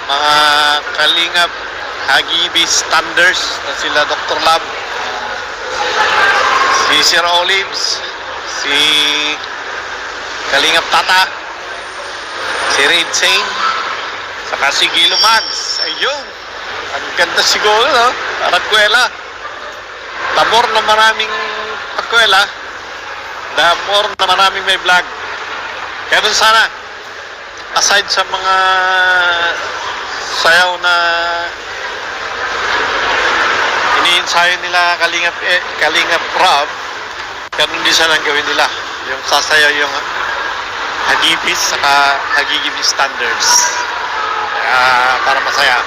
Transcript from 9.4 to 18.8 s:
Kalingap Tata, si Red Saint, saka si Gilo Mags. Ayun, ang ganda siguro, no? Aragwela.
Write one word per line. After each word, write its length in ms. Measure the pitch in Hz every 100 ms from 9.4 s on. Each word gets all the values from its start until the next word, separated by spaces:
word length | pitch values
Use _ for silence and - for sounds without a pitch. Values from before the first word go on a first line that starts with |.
| - - - - - - - - - - -
Kalingap 320 | 139 156 165 160
Tata, 320 | 165 165 185 185 - - - - - - - - - - - - - - 104
si 60 |
Red 240 | 147 170 160
Saint, 400 | - 180 190 - - - - - - - - - - -
saka 160 | - 139
si 160 | - -
Gilo 240 | - - 277
Mags. 640 | 220 226 - - - - 202
Ayun, 360 | - 226 285 220 - - - - - -
ang 120 | - - -
ganda 240 | 170 170
siguro, 480 | - - 214 214 240
no? 200 | 254 240 - - -
Aragwela. 640 | - 180 180 208